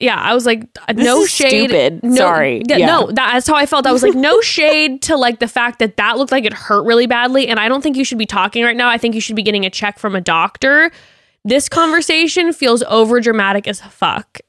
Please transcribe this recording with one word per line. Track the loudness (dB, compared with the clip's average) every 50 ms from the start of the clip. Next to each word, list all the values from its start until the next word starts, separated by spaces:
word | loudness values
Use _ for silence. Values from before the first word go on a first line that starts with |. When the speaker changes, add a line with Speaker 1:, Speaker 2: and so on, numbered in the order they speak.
Speaker 1:
yeah, | -2 -2 -2
I | -2 -2 0 0
was | 0 0
like, | 0 -2 -2 -6 -12 -20 -12 -8 -6
uh, |
Speaker 2:
This | -2 0 2
Speaker 1:
no | 2 4 2
Speaker 2:
is | 2 0
Speaker 1:
shade. | 0 0 0 2 2 2 2 2
Speaker 2:
stupid. | 2 2 2 2 0 -2
Speaker 1:
No, | -2 0 2
Speaker 2:
Sorry. | 2 4 2 2 2 0 0 -2 -2 -2
Speaker 1:
yeah, | 0 2 2
Speaker 2:
Yeah. | 4
Speaker 1:
no, | 4 2 2 0
that, | 0 0 -2 0 0
that's | 0 0 0
how | 0 2
I | 2 2
felt. | 2 0 0 2
I | 2
was | 2 2
like, | 2 2 2
Speaker 2:
<laughs> |
Speaker 1:
"No | 2 2 2 2 2
shade | 2 0 0 0 2 2 2 2 0 0 -2 -4
to, | -4 -2 0
like, | 0 0 0 0 -2
the | -4
fact | -4 -2 -2 -2 -2 -2 -2
that | -4 -2 -2 -2
that | -2 -2 0 -2
looked | -2 0
like | 0 0 0
it | -2
hurt | -6 -6 -4 0 0 0 2
really | 2 2 2 2
badly, | 2 0 0 0 2 2 0 0
and | 0 0 0
I | 0 0
don't | 0 -2
think | -2 -2 -2
you | -2 -2
should | -4 -4 -6
be | -6
talking | -4 -2 -2 -2 -2 -2 -2 -2
right | 0 0
now. | 0 0 0
I | 0 0
think | -2 -2 -2
you | -4
should | -6 -6 -6
be | -4 -2
getting | -2 -2 -2 -4
a | -4
check | -6 -6 -6 -8 -6 -6
from | -6 -6 -4
a | -4
doctor. | -2 0 0 0 0 -2 -4 -2 0 2 4 4 2 0 -2 -8 -20 _ _ _ _ _ _ _ -4
This | 0 0 0 0 0
conversation | 0 0 0 2 0 0 0 0 0 0 0 0 0 -2 -2 -2
feels | -2 -2 0 0 0 0 0
overdramatic | 0 0 2 2 2 2 2 2 0 0 0 0 0 -2 -2 -4 -6
as | -10 -10
fuck." | -14 -20 -8 _ -4 -2 -2 -4 -8 _ -18 -20 -14